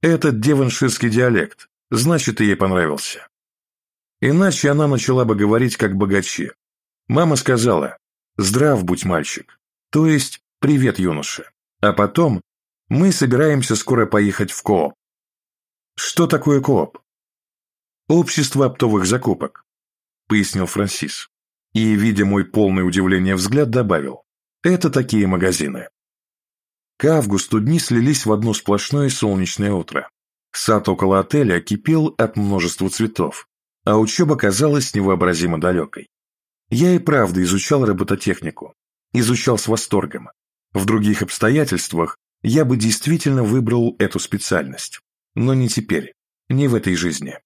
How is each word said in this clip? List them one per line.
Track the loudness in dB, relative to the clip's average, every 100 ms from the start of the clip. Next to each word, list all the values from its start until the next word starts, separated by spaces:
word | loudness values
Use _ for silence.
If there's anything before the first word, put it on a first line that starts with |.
Этот | 2 2 0 0
деванширский | 2 2 0 0 -2 0 0
диалект, | 2 2 2 -2 -8 -20 _ _
значит, | -2 0 0 -2 0
ты |
ей | 0 2
понравился. | 0 2 0 -2 -8 -14 -18 _ _ _ _ _ _ _ _ _
Иначе | 0 2 2 2 0
она | 2 2
начала | 0 0 0
бы | 2 2
говорить, | 2 2 0 0
как | -2
богачи. | 0 0 0 -2 -8 -10 -12 _ _ _ _ _
Мама | 0 2 0
сказала: | 0 0 2 0 -2 -10 _ _ _ -4
"Здрав | -2 2 2 2
будь, | 0 -2
мальчик", | -2 -2 -4 -10 -16 _ _ _ _
то | 0 2
есть | 2 -2 -12 _ _
"Привет, | 2 2 2 0
юноша". | -2 -2 -8 -12 -16 _ _ _
А | -2
потом: | 2 0 2 0 0 -8 _ _ _ _
"Мы | 2 2
собираемся | 2 2 2 2 2 0
скоро | -4 0 0 2
поехать | 2 0 0 -6
в | -6
Кооп". | 0 0 0 -6 _ _ _ _ _ _ _ _ _ -12
"Что | -8 0 0
такое | 2 2 2
Кооп?" | 2 0 0 -8 _ _ _ _ _ _ _ _ _ _ _
"Общество | 2 2 0 -2 2 0
оптовых | 2 0 2 2
закупок", | 0 0 -2 -6 -12 _ _ _ _ _ _ _
пояснил | 0 0 -4 -4
Франсис. | -4 -4 -4 -10 -10 -16 _ _ _ _
И, | -2 0
видя | 2 2 2
мой | 2 2
полный | 0 2 2 2 0
удивления | 0 2 2 0
взгляд, | -2 -2 0 0
добавил: | 0 0 -2 -2 -12 _ _ _ _
"Это | -2 0 0
такие | -2 0 0 2
магазины". | 2 0 -2 -6 -8 -16 _ _ _ _ _ _ _ _ _ _ _
К | 2
августу | 2 2 -2 0 -2
дни | 2 0
слились | 2 2 2 0
в | 0
одно | 0 0
сплошное | -2 0 -2 0 -2 -2
солнечное | 0 -2 -2 -4 -2 -2
утро. | -2 -4 -8 -8 _ _ _ _
Сад | -6 0 0 2
около | 0 2 2
отеля | 2 0 2 0
кипел | -2 -4 0 0 0 0
от | -2 0
множества | -2 0 -2 -4 -6
цветов, | -2 -4 -2 -4 -6 -20 _ _ _
а | 0 2
учеба | 2 0 0 2
казалась | 0 2 2 0 -2
невообразимо | 0 2 2 2 0 0 0
далекой. | 0 0 -4 -12 -20 _ _ _ _ _ _
Я | 2 4
и | 4
правда | 2 0 2 0
изучал | 0 0 0 0
робототехнику, | 2 0 -2 -2 -2 -4 -8 -14 -20 _ _ _ _
изучал | -2 0 0 0 -2
с | 0
восторгом. | -4 0 -2 -2 -10 -18 _ _ _ _
В | -4 0
других | 0 2 0
обстоятельствах | -4 -2 0 2 0 -4 -4 -4 -4 -6 _ _
я | 0 2
бы | 2 0
действительно | 0 -2 -2 -2 0 0
выбрал | 0 0 0 0 0 0
эту | -4 -4
специальность, | -6 -8 -2 -4 -4 -12 -14 -16 _ _ _
но | -4 0
не | 0 0
теперь, | -2 -4 -6 -6 _ _ _ _
не | 0 2
в |
этой | 0 0 -2
жизни. | -2 -6 -10 -16